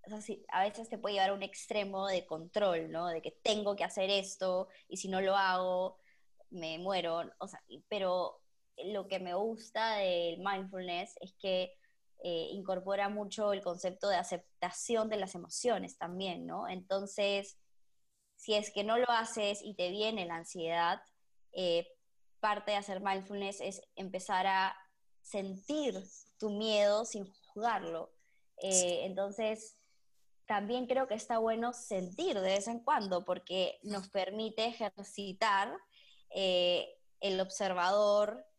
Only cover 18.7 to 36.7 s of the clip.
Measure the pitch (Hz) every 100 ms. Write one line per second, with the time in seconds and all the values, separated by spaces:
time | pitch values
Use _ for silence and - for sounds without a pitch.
18.7 | 202 208 233 247 233 226 226 208 208 214
19.7 | 196 180 202 214 220 175 165 165 185 165
20.7 | 170 170 202 - _ _ _ - - 180
21.7 | 170 175 - _ _ - - 214 208 208
22.7 | 202 202 190 202 190 190 202 196 196 185
23.7 | 190 - - 190 185 190 185 190 190 190
24.7 | - - _ _ - - 208 196 190 -
25.7 | 302 277 190 190 - - _ 214 208 220
26.7 | 208 202 208 233 214 190 - _ 202 233
27.7 | 208 170 165 - _ _ _ _ - 196
28.7 | 185 180 175 190 190 202 202 220 220 -
29.7 | - _ _ _ _ _ _ - 208 202
30.7 | 247 247 262 262 214 - 226 226 226 233
31.7 | 247 - 190 185 190 359 220 190 196 208
32.7 | 233 254 294 196 180 180 180 - 185 180
33.7 | - 202 202 190 196 185 208 220 220 226
34.7 | 233 208 - 202 - 196 185 220 196 220
35.7 | 370 - - - - - 190 190 180 175